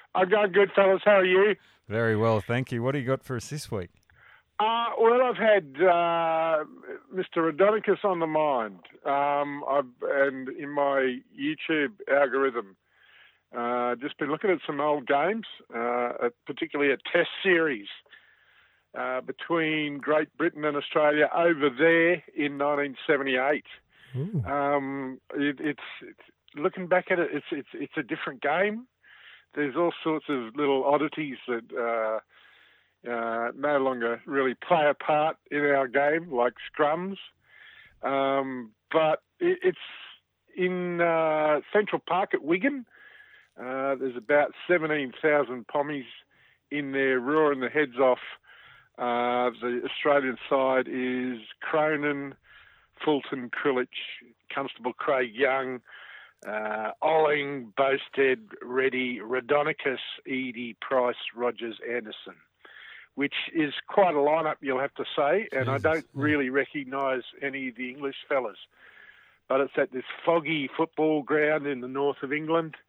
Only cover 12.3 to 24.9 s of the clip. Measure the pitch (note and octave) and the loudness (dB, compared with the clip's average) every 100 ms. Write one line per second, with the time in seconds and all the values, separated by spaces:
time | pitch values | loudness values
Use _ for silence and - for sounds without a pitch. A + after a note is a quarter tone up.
12.3 | B2+ C3+ A#2 G2 F#2+ _ _ _ - - | 2 0 -2 -8 -12 _ _ _ -20 -20
13.3 | _ _ A#2+ A#2+ B2 B2 A#2+ C#3+ - C#3+ | _ _ -6 -4 -2 -2 -2 -6 -6 -4
14.3 | D3+ G#3 E3 - D3 D3 D3 A#2+ C#3 E3 | -2 0 0 -2 -2 0 0 2 2 2
15.3 | A3+ - - - A#2 A#2+ A#2+ A#2+ - A#2+ | -2 -6 -16 -12 -6 -2 0 -2 -2 -4
16.3 | - - C#3+ E3 D3 C#3+ B2+ - F3 D#3+ | -4 -12 -8 -6 0 0 0 0 0 0
17.3 | - G3 E3+ D#3+ A#2 G2+ - _ - _ | -2 2 2 2 -2 -8 -18 _ -20 _
18.3 | _ _ _ _ _ _ B2 B2 B2+ A#2+ | _ _ _ _ _ _ -8 -4 -4 -6
19.3 | C3 - E3+ D#3+ D#3 D3+ C#3+ C3+ D#3 D#3 | -8 -2 0 0 0 -2 -4 0 0 0
20.3 | - E3 D3 D3+ D3 - E3 D3+ D3+ D3 | 0 -2 0 -2 -2 0 4 4 6 4
21.3 | - E3+ D#3+ C#3+ B2 E3 E3 E3 F3 - | 4 4 4 2 4 6 6 6 2 -2
22.3 | - D3 C#3+ C#3+ D3 C#3+ B2+ - C#3+ C3+ | -4 -4 0 0 0 -2 -4 0 0 2
23.3 | B2+ C3+ D3+ - - _ _ - B2+ E3 | 0 2 0 -2 -20 _ _ -12 -8 -4
24.3 | G3+ F#2 C#3+ C#3+ C#3+ C3+ | -4 -2 0 0 0 -2